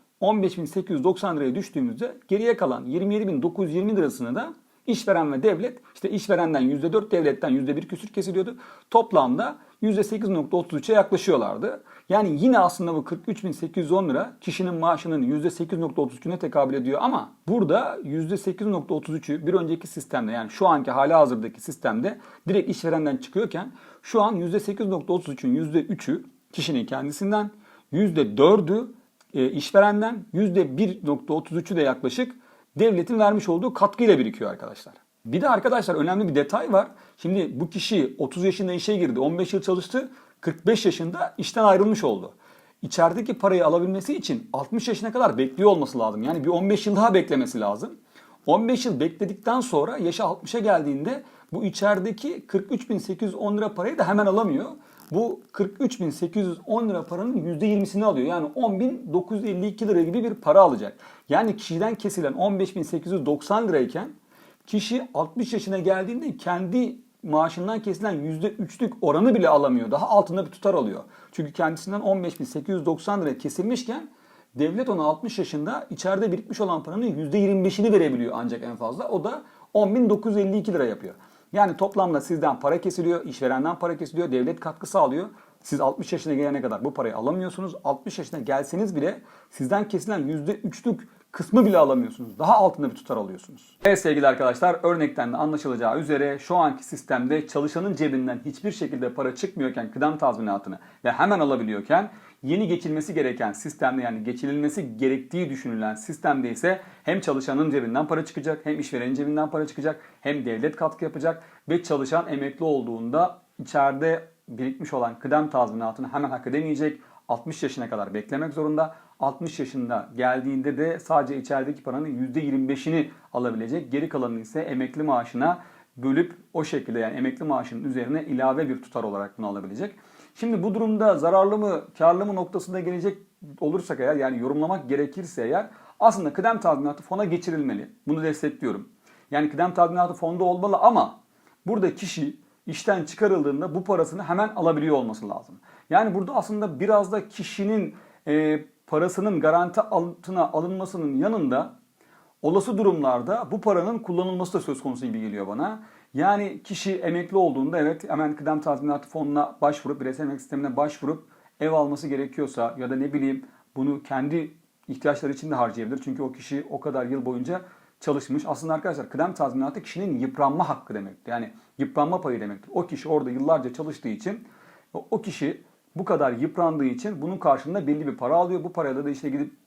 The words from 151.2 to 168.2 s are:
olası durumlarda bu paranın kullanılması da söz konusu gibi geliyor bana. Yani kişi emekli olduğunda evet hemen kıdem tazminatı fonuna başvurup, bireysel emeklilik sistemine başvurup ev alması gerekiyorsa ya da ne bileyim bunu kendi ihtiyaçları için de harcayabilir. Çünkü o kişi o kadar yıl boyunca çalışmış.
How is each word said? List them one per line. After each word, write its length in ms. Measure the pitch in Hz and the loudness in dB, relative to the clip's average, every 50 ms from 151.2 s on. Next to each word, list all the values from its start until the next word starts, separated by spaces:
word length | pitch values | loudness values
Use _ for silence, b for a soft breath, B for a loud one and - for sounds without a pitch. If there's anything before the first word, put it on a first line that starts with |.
| 165 208 226 202 156 131 123 135 170 - - _ _ _ b b b b b b b b b b | 2 2 0 0 0 0 0 0 -2 -4 -10 _ _ _ b b b b b b b b b b
olası 360 | - 156 175 196 - 254 220 | 0 2 2 2 2 0 0
durumlarda 680 | 190 220 196 170 160 143 131 127 120 117 147 202 233 226 - | 2 4 4 4 4 2 2 2 2 0 -2 -2 -2 -2 -4
bu 100 | 214 208 | -6 0
paranın 380 | - 214 196 175 170 208 233 220 | 2 2 4 4 2 0 -4 -4
kullanılması 540 | - - 175 175 180 185 185 180 185 180 - | -4 -2 -2 -2 -2 -2 -2 -4 -4 -2 -2
da 80 | 175 | -4
söz 220 | - - 139 131 - | -2 -4 -6 -4 -6
konusu 220 | 135 123 123 131 | -6 -6 -4 -6
gibi 140 | 120 110 113 | -6 -4 -4
geliyor 280 | 110 107 101 101 98 | -6 -6 -6 -6 -6
bana. 360 | 98 104 120 165 202 220 220 B B B B B B - | -6 -4 -4 -4 -6 -6 -8 B B B B B B -4
Yani 500 | 135 165 196 202 208 202 196 - - - | 0 2 2 2 2 0 -4 -8 -12 -12
kişi 320 | - 202 - - 196 190 | -10 -10 -6 -4 -4 -4
emekli 420 | - - 170 170 175 175 175 190 | -2 -2 -2 -2 -4 -4 0 2
olduğunda 400 | 196 180 160 127 135 135 151 165 | 4 4 4 4 0 0 0 0
evet 320 | 170 147 151 165 160 - - | 2 2 0 0 -2 -6 -4
hemen 260 | 151 151 156 147 151 | -2 -2 -2 -2 -4
kıdem 260 | - 147 156 156 151 | -4 -2 -2 -2 0
tazminatı 480 | 151 160 143 131 147 147 143 143 - - | 0 -2 -2 -2 -2 -2 -4 -4 -6 -8
fonuna 460 | - 160 147 143 143 147 147 - - - | -6 -4 -4 -2 0 0 -2 -2 -2 0
başvurup, 400 | 151 147 151 - - - 143 - | 0 0 0 0 -4 -8 -6 -4
bireysel 220 | 135 131 131 156 156 | -6 -6 -6 -6 -6
emeklilik 180 | 139 139 135 | -6 -6 -8
sistemine 360 | - - - 139 143 135 120 | -10 -8 -6 -4 -4 -2 0
başvurup 500 | 135 147 151 147 - - 139 160 156 b b b b b b b - | 0 -2 -2 -2 -4 -4 -4 -4 -6 b b b b b b b -4
ev 120 | 147 160 | -2 2
alması 360 | 160 156 147 143 147 143 147 | 2 2 2 2 -2 -4 -4
gerekiyorsa 680 | 143 139 135 139 135 - - 147 135 - 127 117 117 117 | -4 -4 -4 -4 -4 -4 -4 -6 -4 -2 -2 -2 -2 -2
ya 120 | 127 127 123 | -6 -6 -4
da 60 | 131 | -2
ne 180 | 131 139 139 139 | -2 -2 -2 -2
bileyim 320 | 147 135 135 135 135 B B B B B B _ | -2 0 -2 -2 -4 B B B B B B _
bunu 280 | 131 131 143 143 135 - | -4 -2 -2 -2 -4 -6
kendi 500 | - 139 131 135 147 160 170 156 160 - _ _ _ _ _ _ | -6 -4 -2 -2 -2 -2 -2 -4 -6 -10 _ _ _ _ _ _
ihtiyaçları 460 | - 131 - - 147 143 143 156 139 139 | -12 -10 -2 0 0 0 0 -2 -6 -6
için 180 | 135 156 156 | -6 -6 -4
de 40 | 147 | 0
harcayabilir. 460 | 123 120 113 95 117 113 107 135 135 - | 0 0 0 0 -4 -6 -6 -6 -6 -6
Çünkü 200 | 135 131 135 135 | -6 -6 -6 -6
o 80 | 131 | -8
kişi 360 | 131 - - - 139 143 147 - | -8 -12 -10 -8 -8 -8 -6 -8
o 100 | 147 - | -10 -8
kadar 260 | - 151 131 131 123 | -6 -4 -4 -4 -2
yıl 200 | 120 135 139 123 | -2 -4 -4 -4
boyunca 360 | 127 127 123 127 143 175 185 180 B B B B B B _ | -4 -4 -4 -4 -4 -6 -6 -8 B B B B B B _
çalışmış. 440 | - 156 143 139 | -4 -2 -2 -2